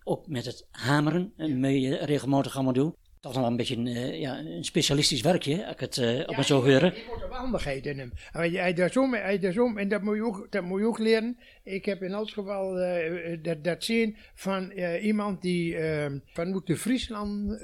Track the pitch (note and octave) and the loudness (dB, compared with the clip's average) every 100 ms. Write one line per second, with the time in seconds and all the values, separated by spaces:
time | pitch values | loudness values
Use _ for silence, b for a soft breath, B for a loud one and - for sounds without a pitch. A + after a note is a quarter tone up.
0 | - - - C3 A#2+ - - - A#2 D3 | -4 -4 -4 -6 -6 -12 -18 -6 2 2
1 | D3+ E3+ F#3 - D#3 B2+ C3+ C#3 C3 E3 | 4 0 -2 -6 -2 0 2 2 2 -2
2 | D3+ D3 B2 C#3 C3 C#3 C3 B2+ D3+ - | 0 -2 2 0 0 0 0 2 0 -2
3 | _ - C#3+ C3 A#2+ A#2+ A#2 A#2 B2 A#2+ | _ -18 -6 0 2 2 0 -2 -2 -2
4 | C3 D#3+ D3 C3 D#3 E3+ D3+ E3+ - C#3+ | -4 -4 -6 -6 -8 -8 -2 0 4 4
5 | C#3+ C3 C3+ F#3+ C#3+ E3 A3+ - B2+ - | 2 2 2 2 2 -2 -4 -8 -6 0
6 | A#2 B2 E3 C#3+ C#3 C3+ B2+ C3 F3 - | 0 0 -2 0 4 6 8 8 6 2
7 | - - - B3 B3+ G#3 D3+ C3+ C#3 C3+ | -10 -10 -8 -6 -2 -2 -2 -4 -6 -8
8 | B2 B B D3+ E3+ F3+ F3+ E3+ F3 B3+ | -10 B B -2 0 2 0 2 2 4
9 | C4+ A#3+ F#3 G3+ F#3+ F3+ B3 G#3+ G3+ G#3 | 2 0 0 0 2 2 2 2 0 0
10 | G3+ G#3+ A3+ G3 - G3+ F3 G3 A3 A3+ | 0 0 0 -4 -4 -4 -2 0 2 2
11 | A3 A3 A3+ B3 B B - G3 G3+ F#3+ | 4 4 2 -6 B B -8 -4 -4 -4
12 | F#3 G3+ G#3+ - G3 G3+ F#3+ F#3 F3+ F3 | -4 -4 -6 -6 -6 -4 -2 0 0 0
13 | D#3+ F3 E3+ E3+ D#3+ D#3+ E3 E3 - A3+ | -2 -4 -6 -6 -4 -2 -2 -2 0 2
14 | A3+ G#3+ B - F#3+ F#3+ F#3 G3 F3 E3+ | 2 -2 B -8 -4 -2 -4 -4 -2 0
15 | G#3+ G#3+ G#3 F3+ F3+ F3 E3+ E3 D#3+ D3+ | 2 2 0 -2 0 2 2 0 0 0
16 | D3 C#3 - - F3 F#3+ - D3 G#3 B3+ | -2 -6 -8 -6 -2 -2 0 0 2 0
17 | - G#3+ G#3 G#3 G3+ G#3+ | -2 -6 -4 -4 -4 -6